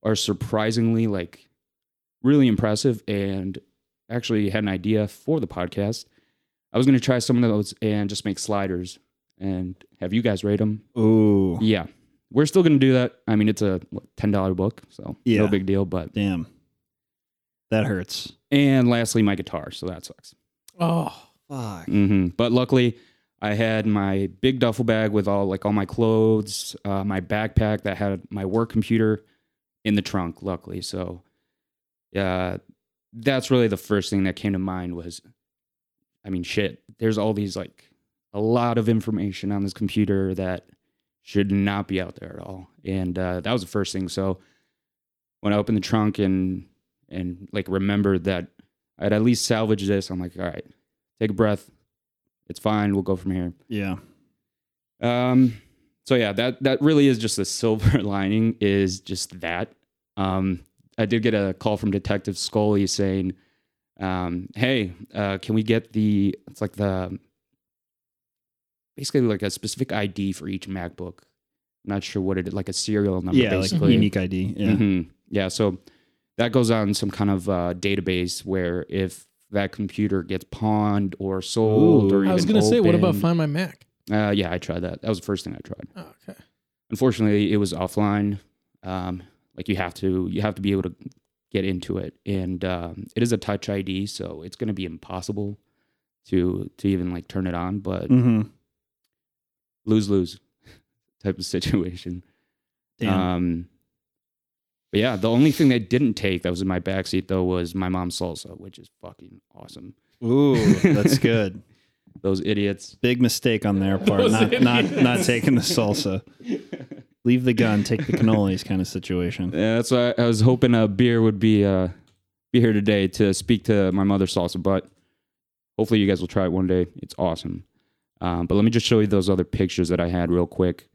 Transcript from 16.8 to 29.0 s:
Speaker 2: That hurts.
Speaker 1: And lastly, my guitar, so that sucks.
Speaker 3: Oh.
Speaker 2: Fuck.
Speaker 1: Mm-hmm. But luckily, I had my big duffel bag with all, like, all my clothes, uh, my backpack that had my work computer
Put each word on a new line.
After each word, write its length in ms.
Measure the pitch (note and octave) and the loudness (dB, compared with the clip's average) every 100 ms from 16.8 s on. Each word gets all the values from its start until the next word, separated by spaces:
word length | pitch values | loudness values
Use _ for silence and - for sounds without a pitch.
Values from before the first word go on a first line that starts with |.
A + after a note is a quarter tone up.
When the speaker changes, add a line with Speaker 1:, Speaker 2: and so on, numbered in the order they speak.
| _ _ _ _ _ _ _ _ _ | _ _ _ _ _ _ _ _ _
Speaker 2:
That 160 | A2 G#2+ | -2 0
hurts. 460 | G2 F#2 - - - _ | -4 -6 -10 -12 -18 _
Speaker 1:
And 400 | C#3+ C#3+ C3+ A#2+ | 2 4 4 4
lastly, 320 | A#2+ A2+ A#2 | 2 0 2
my 140 | G#2 G2 | 2 0
guitar, 340 | F#2 D#2+ D2 | -6 -10 -10
so 160 | - F2+ | -10 -10
that 180 | E2+ | -10
sucks. 300 | - - - _ _ _ - F3+ | -14 -20 -20 _ _ _ -20 _
Speaker 3:
Oh. 300 | E3+ E3+ - - - _ _ | -2 -2 -4 -8 -20 _ _
Speaker 2:
Fuck. 380 | C#3 A2+ F#2 D#2+ | -10 -10 -10 -2
Speaker 1:
Mm-hmm. 420 | G2+ G2 G2 F2+ - | 2 2 2 0 0
But 140 | A#2 | 2
luckily, 480 | A#2+ B2 C3 B2 A2 _ _ _ _ | 2 2 2 2 -2 _ _ _ _
I 140 | G#2 | -4
had 320 | G#2 A2+ A2 G#2+ | 0 0 0 0
my 420 | G#2 G2 G2 G2 - | 0 0 0 -4 0
big 180 | C3 C3 | 0 2
duffel 260 | A#2+ A2 | 0 0
bag 280 | A#2 A2 A2 | 0 2 2
with 160 | G#2+ G2+ | 0 0
all, 180 | G2+ G2 | 0 0
like, 180 | F#2+ | -2
all 80 | G2+ | 0
my 140 | G#2 G2 | 0 -2
clothes, 880 | - A2+ A2 A2 A2 G#2 - - - | 0 2 4 4 2 0 -8 -10 -10
uh, 200 | G2+ G2 | -6 -4
my 160 | G2+ F#2+ | -2 -4
backpack 640 | F2+ G#2 A2 - G#2+ G#2+ | -2 -4 0 0 2 0
that 140 | G#2 F#2+ | -4 -4
had 240 | G2+ F#2+ - | -4 -4 -8
my 140 | G2+ | -6
work 260 | G2 G#2+ A#2 | -2 -2 0
computer 540 | A2+ G2+ A2+ | -2 0 2